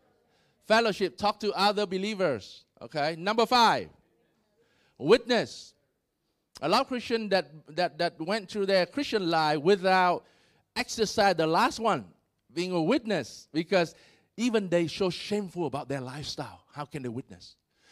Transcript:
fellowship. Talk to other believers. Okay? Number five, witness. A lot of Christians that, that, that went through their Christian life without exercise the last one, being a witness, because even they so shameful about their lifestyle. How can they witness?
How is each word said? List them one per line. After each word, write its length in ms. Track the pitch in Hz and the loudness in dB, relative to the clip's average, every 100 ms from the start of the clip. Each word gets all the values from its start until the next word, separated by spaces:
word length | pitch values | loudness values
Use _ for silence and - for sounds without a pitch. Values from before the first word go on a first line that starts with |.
| _ _ _ _ _ _ - | _ _ _ _ _ _ 2
fellowship. 520 | 220 226 185 185 - | 2 2 0 -2 -2
Talk 240 | 202 - | -2 -2
to 100 | 214 | -4
other 340 | 160 202 202 202 | 0 2 2 -2
believers. 760 | 185 202 208 175 117 - - _ - | -2 -4 -2 0 -2 -6 -20 _ -20
Okay? 360 | 120 156 147 165 | -10 -4 -4 -4
Number 280 | 185 220 220 | -2 0 2
five, 440 | 247 220 139 80 _ _ _ _ _ _ _ _ _ _ - | 4 4 4 -2 _ _ _ _ _ _ _ _ _ _ -4
witness. 760 | 139 254 254 233 131 - - _ _ _ _ _ _ _ _ - | 4 4 4 0 0 -6 -20 _ _ _ _ _ _ _ _ -6
A 80 | 147 | 0
lot 100 | 214 | 0
of 80 | 269 | 0
Christians 420 | 247 - 226 208 | -4 -4 -4 0
that, 200 | 190 143 151 - 156 | -2 -2 -12 -10 -4
that, 220 | 175 151 | -4 -2
that 240 | 170 160 | -4 -4
went 280 | 160 220 185 | -4 -4 -4
through 180 | 214 196 | -4 2
their 180 | 196 175 | 2 2
Christian 440 | - 185 220 175 | -2 -2 -2 0
life 300 | 165 156 151 | 2 2 2
without 680 | 151 202 185 185 180 170 - _ _ _ _ - | 2 2 4 4 4 0 -6 _ _ _ _ -8
exercise 580 | 247 - 208 - 196 170 | -6 -2 -2 2 2 4
the 100 | 160 | 2
last 340 | 170 240 269 | 4 2 0
one, 260 | 220 160 92 _ _ _ _ | -2 -2 -4 _ _ _ _
being 180 | 127 180 | -6 -2
a 100 | 180 | 0
witness, 680 | 160 277 220 180 120 - - | 2 2 0 -2 -4 -12 -8
because 440 | 156 170 190 165 - _ _ _ - | -4 2 2 2 -4 _ _ _ -4
even 320 | 240 220 190 | 0 0 2
they 180 | 175 165 | 0 0
so 220 | - 185 | 0 -2
shameful 560 | - - 208 190 175 156 | -2 -4 -4 -4 -6 -6
about 240 | 135 139 | -6 -6
their 100 | 139 | -8
lifestyle. 640 | 127 139 135 - 123 95 _ | -8 -10 -10 -10 -12 -14 _
How 140 | - 147 | -14 -12
can 180 | 151 | -10
they 60 | 123 | -8
witness? 480 | 110 - 90 - _ _ _ _ | -10 -12 -18 -20 _ _ _ _